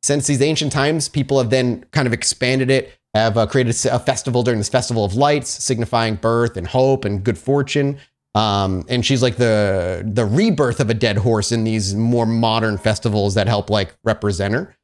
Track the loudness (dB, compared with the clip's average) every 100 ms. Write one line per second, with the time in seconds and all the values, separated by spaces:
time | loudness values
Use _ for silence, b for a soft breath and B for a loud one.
0 | 0 -2 0 0 2 0 -2 0 0 0
1 | -2 -4 0 0 2 2 0 -2 -4 -2
2 | 0 0 -4 -2 0 0 2 0 0 -16
3 | _ 0 2 2 2 2 0 0 0 0
4 | -2 -4 -2 0 0 0 0 -2 0 -2
5 | 0 2 2 0 -2 -8 -4 -2 0 0
6 | 0 0 0 0 0 -2 -4 0 2 2
7 | -2 -2 -2 -4 0 0 0 0 -2 -4
8 | B _ _ -2 0 0 0 -2 -2 -2
9 | 0 2 0 2 2 2 2 0 -2 -4
10 | -4 -2 0 2 2 2 0 0 -2 0
11 | 0 0 0 0 0 0 0 -2 -2 0
12 | 0 2 2 2 2 2 0 0 -2 0
13 | 0 0 0 0 2 0 0 -2 -2 -4
14 | -4 -2 -2 -2 -2 -2 -4 _